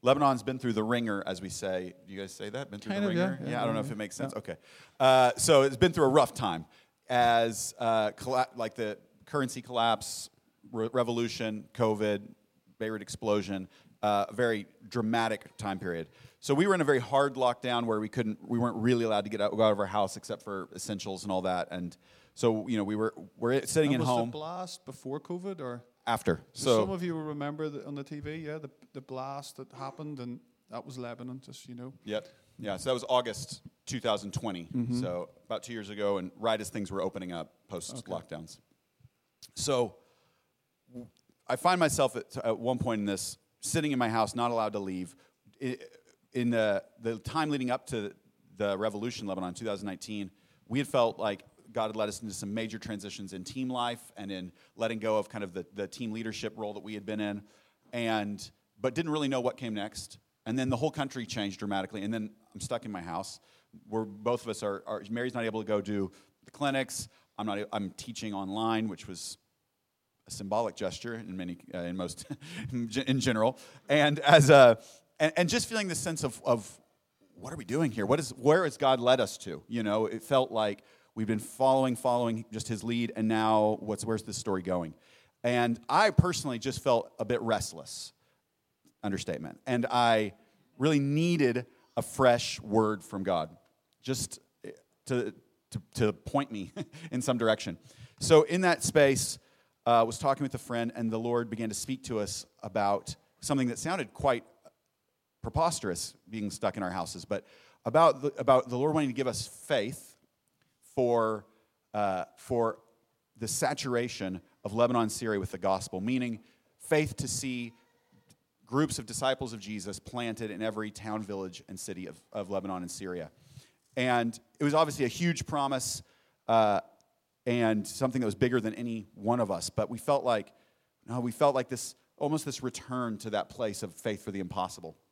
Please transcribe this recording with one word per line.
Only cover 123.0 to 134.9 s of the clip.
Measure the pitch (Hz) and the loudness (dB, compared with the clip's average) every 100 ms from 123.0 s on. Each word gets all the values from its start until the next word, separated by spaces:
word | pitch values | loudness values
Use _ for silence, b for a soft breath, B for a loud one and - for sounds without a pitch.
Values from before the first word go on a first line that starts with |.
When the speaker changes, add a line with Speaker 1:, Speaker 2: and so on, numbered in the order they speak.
| 95 90 78 b b b b b _ - | -8 -8 -10 b b b b b _ -4
Speaker 1:
And | 127 120 117 113 _ _ | 2 2 2 -6 _ _
it | |
was | 147 | 2
obviously | 156 160 139 127 | 4 2 2 -2
a | |
huge | 127 175 165 - | 0 0 0 -4
promise, | 151 139 135 - - b b b b - | -2 0 -2 -4 -8 b b b b 4
uh, | 113 107 98 - _ _ _ _ _ - | 6 6 4 -2 _ _ _ _ _ -2
and | 120 113 110 95 | 2 2 2 -2
something | - 131 127 | -2 0 0
that | 113 | -2
was | 113 | 2
bigger | 127 123 | 2 2
than | 110 | 0
any | 104 120 113 98 | -6 -8 -8 -10
one | - 104 120 | -6 0 2
of | 107 | 2
us, | 87 - | -2 -4
but | - 107 | -2 -4
we | 117 | -4
felt | - 139 | 0 2
like, | 127 110 98 b b b b _ - | 4 0 -2 b b b b _ -8
no, | 123 | -4
we | 120 | -4
felt | 113 147 | 4 4
like | 131 123 | 4 -2
this, | 120 - - _ _ | -6 -10 -14 _ _
almost | 147 151 151 | -2 -2 -4
this | 127 | -6
return | 127 - - 127 120 104 | -6 -8 -8 -4 -4 -6
to | 113 | -4
that | 104 - | -4 -4
place | - 113 101 | -4 -6 -4
of | 98 | -10
faith | - 117 104 - | -6 -6 -6 -6
for | |
the | 98 | -6
impossible. | 90 98 92 - 82 | -6 -4 -4 -6 -16